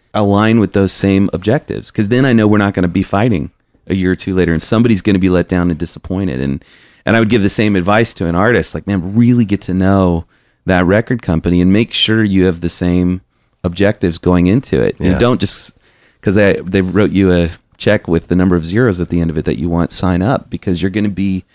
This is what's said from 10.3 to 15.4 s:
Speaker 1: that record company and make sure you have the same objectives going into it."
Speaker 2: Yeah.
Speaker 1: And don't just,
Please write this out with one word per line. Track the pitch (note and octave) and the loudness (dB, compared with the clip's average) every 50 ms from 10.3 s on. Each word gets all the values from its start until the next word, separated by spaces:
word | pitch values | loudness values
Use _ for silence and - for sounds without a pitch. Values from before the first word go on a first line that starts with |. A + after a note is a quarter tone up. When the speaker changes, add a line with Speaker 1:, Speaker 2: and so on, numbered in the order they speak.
| _ _ _ _ _ _ _ | _ _ _ _ _ _ _
Speaker 1:
that | F2 F#2 F2+ F2+ | -2 0 2 2
record | E2+ F#2+ G#2+ A#2 - C3 A2+ | 2 2 2 0 -2 -6 -6
company | - - E2+ D#2+ - F2 F2 F2+ | -2 -2 -2 -2 0 0 2 2
and | F2+ F#2 | 4 4
make | F#2+ G#2+ A#2+ - - | 4 2 2 0 -2
sure | - - - A2 A2+ A2 | -2 -2 0 2 0 0
you | G#2 F#2+ F#2+ F2+ | 2 2 2 2
have | F#2 E2+ E2+ | 2 0 -2
the | F2 E2+ | -4 -6
same | - - F2+ F2+ F2 F2+ F2+ F2+ F2+ F#2 - _ _ _ _ _ _ _ - | -6 -4 -2 -2 0 0 0 0 -2 -4 -8 _ _ _ _ _ _ _ -8
objectives | F2+ F2 F2+ G2 G2+ G#2+ - - F2 E2 - | -6 -2 0 0 0 0 0 -2 -4 -4 -2
going | - F#2 F2+ F2 F2 F2+ | 0 0 2 2 2 2
into | G2+ C3+ C3 - - C2+ | 2 0 0 -2 -2 0
it." | A1 G1+ - - | 0 0 -2 -2
Speaker 2:
Yeah. | - D2 | -2 -2
Speaker 1:
And | C#2 C#2 | 0 2
don't | A#2+ A#2+ B2+ | 2 0 0
just, | - | 0